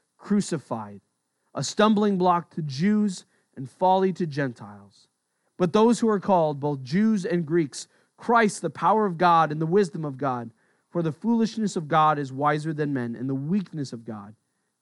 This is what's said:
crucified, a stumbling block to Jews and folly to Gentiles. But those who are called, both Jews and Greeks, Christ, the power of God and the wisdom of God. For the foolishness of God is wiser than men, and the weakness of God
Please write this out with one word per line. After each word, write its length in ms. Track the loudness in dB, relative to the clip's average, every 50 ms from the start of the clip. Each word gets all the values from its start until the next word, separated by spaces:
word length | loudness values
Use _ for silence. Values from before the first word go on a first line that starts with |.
| _ _ _
crucified, 840 | _ -4 0 0 0 0 -2 -4 -6 -6 -8 -10 -10 -10 -12 -16 -20 -20 _ _ _ _ _ _ _ _ _ -8
a 100 | -6 -6
stumbling 540 | -2 0 2 4 4 4 4 2 2 0
block 320 | 2 2 2 2 0 -2 -6
to 100 | -8 -8 -8
Jews 600 | -6 -4 -2 0 2 2 2 0 0 -4 -6 -14 _ _ _ _ _ _
and 120 | -14 -14 -14
folly 420 | _ 0 2 2 4 4 2 0 0
to 140 | -2 -4
Gentiles. 800 | -4 -4 -4 -4 -4 -6 -10 -16 -18 -18 -20 -20 -20 _ _ _ _ _ _ _ _ _ _ _ _ _
But 140 | -2 0 2
those 300 | 4 4 4 4 4 2
who 80 | 2 0
are 100 | 0 0
called, 400 | 2 2 2 4 2 2 0 -2
both 240 | -4 -4 -4 -4 -6
Jews 420 | -2 0 2 2 2 2 0 -2
and 200 | -2 -2 -2 -2
Greeks, 420 | 0 0 0 0 -2 -6 -12 -16 -18 _ _ _ _ _
Christ, 440 | -8 0 2 4 4 4 2 0 -4
the 80 | -8 -8
power 360 | -4 0 2 2 2 2 2
of 120 | 0 0
God 320 | 2 4 6 6 6 4 2
and 120 | 0 -2
the 40 | -2
wisdom 380 | 2 2 2 2 2 -2 -6 -8
of 140 | -8 -6
God. 340 | -4 -4 -4 -4 -4 -6 -10 -14 _ _ _ _ _ _ _
For 120 | -4 -4
the 120 | -2 -2 -4
foolishness 640 | -4 -2 0 0 2 0 0 -2 -2 -4 -4 -4
of 100 | -4 -2
God 320 | 0 2 4 4 4 2 0
is 140 | -2 -6 -4
wiser 400 | -2 0 0 0 0 -2 -4 -4
than 180 | -2 -2 -2
men, 240 | -2 -2 -4 -4 -6
and 140 | -6 -4 -4
the 60 | -4
weakness 580 | -4 -2 -2 -2 -2 -2 -4 -6 -8 -8 -8 -10
of 100 | -12 -12
God 320 | -12 -12 -12 -14 -18 -20 _ _ _ _ _ _ _ _ _